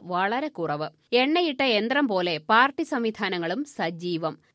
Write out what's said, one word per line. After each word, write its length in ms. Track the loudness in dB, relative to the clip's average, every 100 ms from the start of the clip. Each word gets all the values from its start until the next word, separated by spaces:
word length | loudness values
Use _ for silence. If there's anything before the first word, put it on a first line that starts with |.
വളരെ 460 | -4 -2 0 0 -4
കുറവ്. 400 | -4 -4 -4 -6 _ 0
എണ്ണയിട്ട 500 | 2 2 2 0 0
യന്ത്രം 420 | 0 2 2 2 2
പോലെ 280 | 2 0 -2
പാർട്ടി 420 | 4 6 6 2
സംവിധാനങ്ങളും 760 | -4 -2 -2 -2 -4 -2 -2 -4 -6
സജീവം. 680 | -4 -4 -4 -4 -2 -4 -8 _